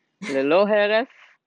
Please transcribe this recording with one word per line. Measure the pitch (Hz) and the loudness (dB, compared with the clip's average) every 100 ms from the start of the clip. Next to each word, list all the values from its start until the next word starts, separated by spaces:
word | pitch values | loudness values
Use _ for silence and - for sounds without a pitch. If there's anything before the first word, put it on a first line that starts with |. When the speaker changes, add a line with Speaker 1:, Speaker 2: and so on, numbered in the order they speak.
| _ _ 110 | _ _ -6
Speaker 1:
ללא | 135 139 180 202 | -4 0 2 2
Speaker 2:
<laughs> | |
Speaker 1:
הרף, | 214 208 220 262 - - _ | 0 0 -2 -4 -12 -20 _